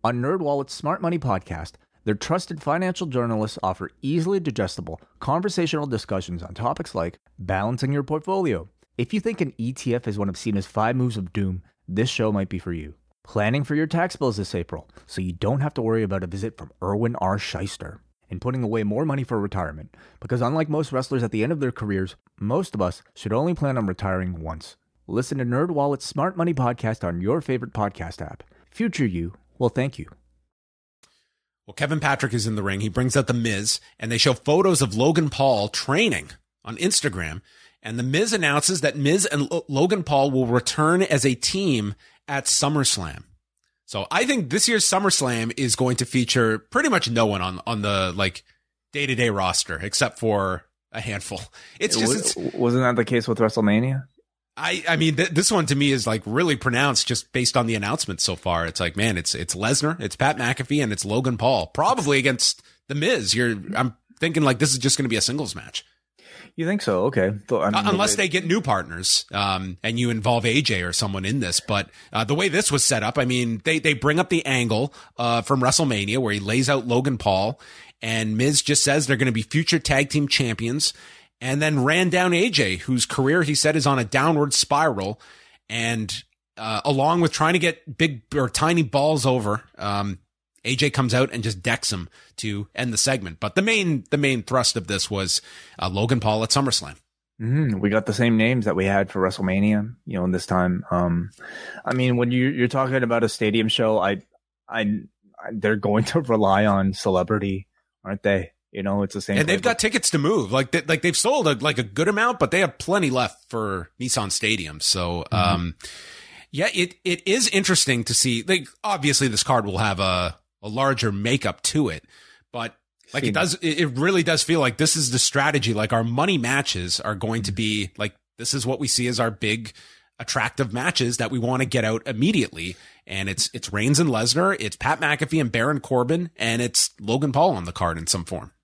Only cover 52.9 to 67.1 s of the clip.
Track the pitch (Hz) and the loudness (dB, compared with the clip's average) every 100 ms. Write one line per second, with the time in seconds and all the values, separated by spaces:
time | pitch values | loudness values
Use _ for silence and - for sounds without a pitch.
52.9 | 120 110 120 113 110 110 117 104 107 127 | 2 2 0 0 2 2 4 2 2 0
53.9 | 135 131 _ _ _ _ - 160 180 165 | -4 -8 _ _ _ _ -6 -4 -2 0
54.9 | 160 160 147 185 160 - 214 135 135 143 | 2 2 2 2 2 2 2 2 2 4
55.9 | 135 113 110 104 123 175 135 131 120 143 | 2 0 -2 -2 0 2 2 2 2 2
56.9 | 127 - 120 - 127 123 131 113 110 101 | 2 0 -4 -2 -2 2 2 2 0 -2
57.9 | 151 - 87 - 87 92 85 82 - 87 | -2 -4 -2 -4 -2 -2 0 -2 -2 -4
58.9 | 95 113 90 78 - 85 90 110 139 147 | 0 0 0 -4 -4 -6 -4 0 0 0
59.9 | 175 101 - 135 147 120 - 127 147 120 | -4 -8 0 0 0 -2 -4 -2 0 0
60.9 | 104 98 113 131 113 120 120 80 - 180 | -2 -2 0 0 0 2 2 0 0 2
61.9 | 254 147 139 131 123 - - _ _ - | 2 2 2 2 0 -2 -2 _ _ -8
62.9 | 143 170 214 98 120 120 104 - 104 127 | -2 0 0 0 0 0 -2 -4 -2 -2
63.9 | - _ _ 165 160 143 120 147 131 131 | -4 _ _ -2 2 2 4 2 2 0
64.9 | - 131 110 - 143 123 - - - - | 0 0 0 0 -2 -6 -8 -10 -12 -12
65.9 | _ _ _ - - - - 165 202 - | _ _ _ -20 -20 -16 -4 -2 0 2
66.9 | 92 113 | 2 2